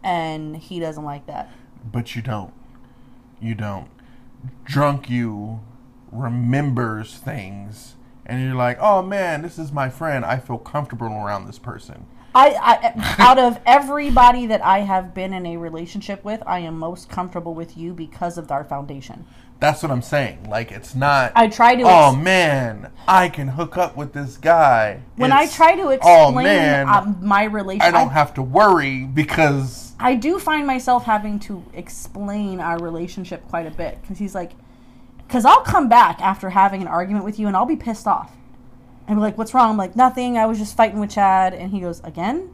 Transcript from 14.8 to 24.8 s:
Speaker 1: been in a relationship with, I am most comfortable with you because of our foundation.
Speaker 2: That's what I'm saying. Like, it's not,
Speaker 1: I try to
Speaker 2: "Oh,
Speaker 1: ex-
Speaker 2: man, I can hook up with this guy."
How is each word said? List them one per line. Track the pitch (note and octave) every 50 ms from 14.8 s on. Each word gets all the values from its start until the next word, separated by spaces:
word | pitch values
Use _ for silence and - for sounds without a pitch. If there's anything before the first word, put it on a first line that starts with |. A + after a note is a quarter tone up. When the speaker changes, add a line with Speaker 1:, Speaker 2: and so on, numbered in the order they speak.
| G#3 G3 F#3+ F#3 F#3 F3+ -
Speaker 1:
been | F#3+ F#3 F#3+ F#3+
in | F#3 F3+
a | E3+ E3+
relationship | E3+ E3+ E3 D#3+ D#3+ E3+ F3 - G3+ G3+ - G3+ G3 -
with, | G#3 G#3+ A3 -
I | - F3+ F3+
am | E3+ E3 E3 D#3+
most | D#3+ E3 F3 - - -
comfortable | - - F3+ F3+ F3+ F3+ E3 E3+ E3
with | D#3+ E3 E3 -
you | D#3+ E3 E3+ F3+
because | D#3+ E3 D3+ - - F3+ F3 E3+
of | F3 D#3+ -
our | C#3+ C#3 C#3+
foundation. | C#3+ D3 C#3 C#3+ C#3+ D3 C#3 C3+ - - - - - - - - - - -
Speaker 2:
That's | - D3 D3 - -
what | D#3
I'm | C#3 B2
saying. | A#2+ - - D3 C3+ G#2+ D2 C#2 F2 G#2
Like, | G#2 A2+ A#2 -
it's | G2 G2 - - -
not, | C3 C3+ C#3+ C#3+ C3+ B2+ A#2 -
Speaker 1:
I | A#3 A#3
try | A3 G#3+ - A#3 A#3+ B3+
to | B3 B3
Speaker 2:
"Oh, | F#3 F3+ E3+ D3+ C#3+ C3
Speaker 1:
ex- | C3+ D#3+
Speaker 2:
man, | F3+ F#3+ F#3 F3 D#3 C#3+ C3+ B2+ A#2 G#2+ G#2 A#2+ C3+ - - -
I | - F#3 F#3 F3+
can | F3 - D3 C#3+ C3+
hook | C3 D3 E3+ D#3 -
up | F3+ F3+ D#3+ -
with | C3+ D3 C#3 -
this | C#3+ C#3+ B2+ G#2+
guy." | - - D#3 E3+ E3 D#3 C#3 B2 A2+